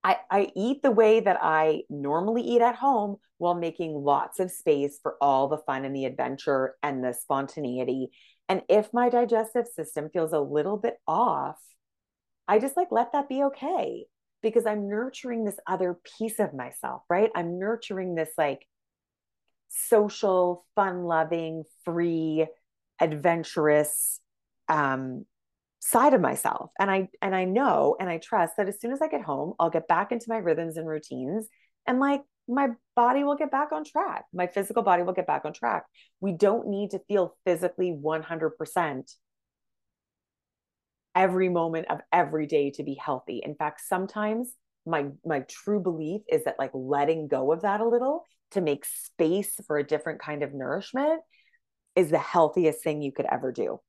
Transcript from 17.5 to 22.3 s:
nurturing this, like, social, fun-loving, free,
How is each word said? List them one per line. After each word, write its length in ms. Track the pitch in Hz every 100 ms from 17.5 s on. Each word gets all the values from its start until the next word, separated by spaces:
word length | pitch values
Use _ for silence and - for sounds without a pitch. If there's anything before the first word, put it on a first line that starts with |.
| 175
nurturing 560 | 196 226 - 190 180
this, 160 | 165 156 -
like, 280 | 147 139 _ _ _ _ _ _ _ _ _ _ _
social, 960 | - - 220 208 - 202 185 180 175 _ -
fun-loving, 880 | 196 180 175 160 160 170 160 160 156 _
free, 640 | - 170 170 165 160